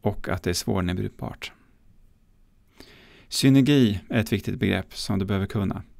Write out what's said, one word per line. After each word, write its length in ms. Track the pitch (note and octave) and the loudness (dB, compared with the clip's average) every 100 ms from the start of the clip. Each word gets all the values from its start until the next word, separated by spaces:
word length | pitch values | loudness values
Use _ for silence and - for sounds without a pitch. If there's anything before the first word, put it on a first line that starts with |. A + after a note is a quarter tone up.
och 280 | G#2+ G2+ - | -4 -4 -6
att 140 | F#2 | -4
det 60 | - | -2
är 40 | |
svårnedbrytbart. 960 | F2 - G2 F2+ F#2 G#2 - A#2 - - - _ _ _ - _ _ _ _ _ _ _ _ - - - - _ | -4 -2 -2 0 -2 -6 -8 -12 -10 -14 -16 _ _ _ -20 _ _ _ _ _ _ _ _ -20 -20 -20 -20 _
Synergi 720 | - C3+ C#3 C3 C#3+ A#2 F#2 - | 2 6 6 6 6 4 2 -2
är 100 | A#2 | -2
ett 140 | G#2+ | 0
viktigt 260 | G#2+ - G#2 | -2 -4 -2
begrepp 380 | G#2 F#2+ - - | -2 -2 -4 -12
som 220 | - G2 | -4 -4
du 60 | F#2+ | -2
behöver 220 | G2 G2 | -2 -2
kunna. 360 | A2 F#2+ F#2 - | -4 -4 -6 -10